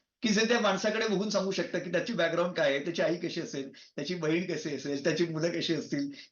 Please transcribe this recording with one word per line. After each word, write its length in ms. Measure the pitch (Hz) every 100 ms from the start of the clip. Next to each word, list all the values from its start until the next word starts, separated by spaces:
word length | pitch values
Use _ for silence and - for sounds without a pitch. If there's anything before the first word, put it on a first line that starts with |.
| _ _
की 60 | 220
जे 200 | 202 220
त्या 120 | 220
माणसाकडे 480 | 208 190 214 220 226
बघून 200 | 190 214
सांगू 220 | 202 190
शकतं 280 | 185 170 175
की 140 | 175
त्याची 200 | 170 165
बॅकग्राऊंड 420 | 175 165 165 180
काय 160 | 170 147
आहे, 140 | 139
त्याची 180 | 160 170
आई 140 | 160 175
कशी 240 | 170 175
असेल, 320 | 143 143 135 - - -
त्याची 180 | 143
बहीण 400 | 180 156 170 185
कशी 200 | 156 160
असेल, 300 | 139 139 139
त्याची 220 | 170 156 165
मुलं 240 | 156 170
कशी 240 | 165 143
असतील, 360 | 151 - 147 143 - -